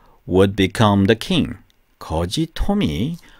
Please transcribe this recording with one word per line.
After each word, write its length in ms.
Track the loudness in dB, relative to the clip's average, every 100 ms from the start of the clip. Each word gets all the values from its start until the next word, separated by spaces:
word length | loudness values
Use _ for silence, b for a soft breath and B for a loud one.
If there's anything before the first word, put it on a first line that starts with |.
| b b -2
would 260 | 2 2
become 520 | 2 -2 2 2 4 4
the 120 | 2
king. 380 | 0 -2 -2 -6 _ _ _ -20
거지 480 | -8 -6 -4 -4 -6
톰이 640 | -2 -2 0 -2 -2 -4 -6 b